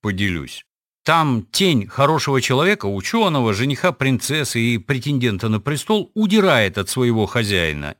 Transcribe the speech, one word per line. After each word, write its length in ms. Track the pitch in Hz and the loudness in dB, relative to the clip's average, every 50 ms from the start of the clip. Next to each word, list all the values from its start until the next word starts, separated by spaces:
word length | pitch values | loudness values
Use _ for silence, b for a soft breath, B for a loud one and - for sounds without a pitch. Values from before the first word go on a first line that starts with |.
поделюсь. 640 | - 107 98 92 101 98 87 80 67 64 - - - _ _ _ _ _ _ _ - | -6 -4 -2 -2 -2 -2 -2 -4 -8 -10 -14 -18 -20 _ _ _ _ _ _ _ -2
Там 420 | - 160 165 156 147 123 110 101 - - | 0 2 2 2 2 0 -2 -2 -4 -2
тень 340 | - 196 185 156 117 98 | 0 2 2 2 2 0
хорошего 540 | 98 - - 139 143 160 147 - 143 139 131 | -2 -2 2 2 2 2 2 0 0 0 0
человека, 460 | 123 - 131 131 160 190 208 208 - | 0 0 0 2 2 2 0 0 -2
учёного, 640 | 101 101 98 95 - - 233 220 185 156 139 120 110 101 | -4 -4 -4 -4 -2 0 0 2 2 2 2 2 2 0
жениха 400 | 98 123 143 139 - - - 127 | 0 0 -2 -2 0 -2 -2 -2
принцессы 640 | - 135 135 131 110 - - 143 156 139 - - 117 | 0 0 0 0 0 -2 -2 -2 -2 -2 -2 -2 -2
и 180 | 113 120 120 | 0 0 0
претендента 680 | 110 - - 143 127 - 147 147 131 123 120 101 90 - | -2 -2 -4 -4 -4 -2 -2 -2 0 0 0 0 0 -2
на 140 | 110 110 104 | -2 -2 -2
престол 500 | - 139 151 139 - - 220 208 175 - - | -2 -4 -6 -4 -2 -2 0 -2 -2 -4 -2
удирает 640 | 214 214 190 202 220 190 185 147 120 107 95 - | -2 0 2 4 4 4 4 4 4 4 2 0
от 120 | 101 95 - | -2 -4 -2
своего 360 | - 131 123 120 113 110 104 | -2 0 2 2 2 2 0
хозяина 720 | 92 - 120 113 101 101 90 85 80 73 73 71 73 - | 0 0 -2 0 0 0 0 0 0 -2 -4 -6 -10 -8